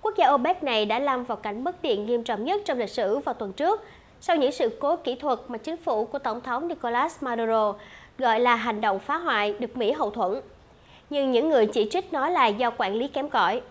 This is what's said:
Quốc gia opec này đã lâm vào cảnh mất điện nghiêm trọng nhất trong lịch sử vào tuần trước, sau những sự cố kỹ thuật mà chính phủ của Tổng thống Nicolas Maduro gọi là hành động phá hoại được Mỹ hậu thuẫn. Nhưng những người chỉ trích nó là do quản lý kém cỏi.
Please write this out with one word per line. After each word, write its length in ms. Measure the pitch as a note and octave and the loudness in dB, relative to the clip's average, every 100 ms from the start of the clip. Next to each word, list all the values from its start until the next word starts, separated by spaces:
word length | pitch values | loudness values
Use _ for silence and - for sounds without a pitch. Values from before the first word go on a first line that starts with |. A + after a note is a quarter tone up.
Quốc 160 | G#4+ G#4+ | -2 4
gia 160 | C#4 | 4
opec 300 | C#4 C#4 F4+ | 4 2 0
này 220 | C#4+ A3 G#3 | 0 0 0
đã 140 | A3+ | 0
lâm 240 | C#4+ B3+ | 0 -2
vào 140 | B3 G#3+ | -4 -6
cảnh 260 | G#3+ G#3 | -6 -4
mất 180 | C#4+ F4+ | -6 -4
điện 240 | D#4 G3+ G#3 | -2 -2 0
nghiêm 180 | A#3+ | -2
trọng 220 | A#3 G#3+ A#3+ | 0 -4 0
nhất 160 | G4+ G#4 | -2 -2
trong 120 | C4 | -2
lịch 120 | G#3 | -2
sử 280 | - G3+ A#3+ | -2 0 0
vào 180 | C#4+ A#3 | -2 -4
tuần 180 | G#3 | -8
trước, 300 | F#3+ D#4+ G#4+ - - - - | -2 0 0 -4 -20 -20 -12
sau 140 | - E4+ | 0 2
những 160 | C4+ | 2
sự 260 | - D4+ - | 2 -2 0
cố 160 | C#4+ E4+ | 0 0
kỹ 200 | C4 B3+ | -2 -4
thuật 240 | D4 A#3+ - | -2 -2 -4
mà 100 | A#3 | -10
chính 200 | D#4 E4 | -8 -6
phủ 280 | E4+ A3 A3 | -2 -2 -2
của 140 | C#4 | -4
Tổng 220 | C4+ A#3 | -4 -6
thống 260 | B3 A#3+ E4+ | -4 -4 -4
Nicolas 560 | E4 A#3+ A#3+ D#4 E4 | -6 -2 0 0 -2
Maduro 500 | C4 A#3 A3+ A3+ G#3+ G#3 - - - - | -6 -2 2 2 2 -2 -14 -20 -20 -2
gọi 220 | B3+ A3+ | 2 4
là 160 | B3 A#3 | 4 2
hành 260 | A#3 G#3+ | 0 -2
động 180 | A3 G3 | 0 -2
phá 180 | - E4 | -2 -2
hoại 360 | E4+ A3 G#3 G#3 | 0 0 0 -2
được 180 | A#3+ B3+ | -6 -2
Mỹ 140 | A3 | -2
hậu 180 | D#4 A3+ | 0 -2
thuẫn. 320 | A3 F#3 B3 - - - - - - - | 0 -2 -2 -8 -20 -20 -20 -20 -20 -6
Nhưng 220 | D4 C4+ | -2 2
những 180 | A#3+ D#4 | 2 4
người 160 | C#4+ G#3+ | 4 4
chỉ 220 | A3+ G#3+ | 2 0
trích 220 | F4+ F#4 | 0 -2
nó 160 | D4+ C#4 | -2 0
là 180 | F4 A#3+ | 4 4
do 240 | G#3 B3 A#3 | 4 -2 0
quản 180 | G3+ G#3+ | -2 -2
lý 120 | C#4 | -2
kém 220 | C#4+ D4 | -4 -2
cỏi. 320 | B3 F3+ A3+ - | 2 2 0 -6